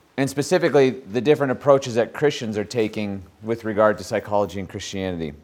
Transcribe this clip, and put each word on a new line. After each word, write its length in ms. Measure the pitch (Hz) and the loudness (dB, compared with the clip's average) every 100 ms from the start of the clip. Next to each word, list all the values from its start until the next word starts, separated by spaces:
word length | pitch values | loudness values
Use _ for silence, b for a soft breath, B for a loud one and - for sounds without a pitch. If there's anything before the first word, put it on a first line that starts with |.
| _ - | _ -4
and 120 | 135 | -2
specifically 600 | 147 147 180 165 143 135 | -2 0 2 4 4 4
the 300 | - 95 120 | 2 -6 0
different 300 | 113 143 135 | 2 2 0
approaches 440 | 113 143 135 135 117 | 0 4 4 2 -2
that 180 | 110 | -2
Christians 440 | - 151 147 113 107 | 0 0 0 -4 -4
are 80 | 98 | -4
taking 580 | 123 107 110 104 98 92 _ | -2 -2 -2 -6 -8 -12 _
with 220 | 110 113 110 | -6 -6 -2
regard 320 | 104 107 98 | 2 4 2
to 60 | |
psychology 560 | 92 107 104 104 98 98 | -4 -6 -2 -2 -2 -6
and 100 | 92 | -10
Christianity. 640 | 101 - 98 95 85 78 73 | -10 -10 -6 -4 -4 -8 -10